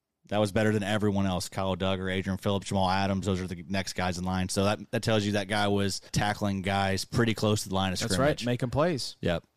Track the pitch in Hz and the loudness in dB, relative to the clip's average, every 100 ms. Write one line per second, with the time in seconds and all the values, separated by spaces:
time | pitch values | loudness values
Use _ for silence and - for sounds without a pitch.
0 | _ _ - 101 107 92 110 107 98 104 | _ _ -4 0 2 2 2 2 0 0
1 | 107 98 98 90 - - 95 90 95 95 | 2 2 0 0 -4 -4 -2 0 0 -2
2 | 95 92 95 95 104 98 - 98 92 95 | -2 -2 -2 -2 0 -2 0 0 2 2
3 | 98 98 90 92 92 87 80 98 92 - | 0 0 0 -2 -4 -8 -4 -4 -4 -2
4 | 90 87 92 92 92 - 98 107 101 120 | -2 -2 -2 -2 0 2 2 2 -2 -4
5 | 120 110 104 104 95 104 101 101 98 95 | 2 2 2 0 0 0 2 2 0 -4
6 | - - 107 104 104 98 92 98 98 95 | -4 -2 0 0 -2 -2 0 2 2 0
7 | - 123 113 107 110 107 - 95 95 92 | -2 0 0 2 2 0 0 0 0 0
8 | 117 95 139 - 120 123 123 123 165 147 | -2 2 2 0 -2 -2 -2 0 0 0
9 | - - 95 85 - | -6 -4 -2 -2 -4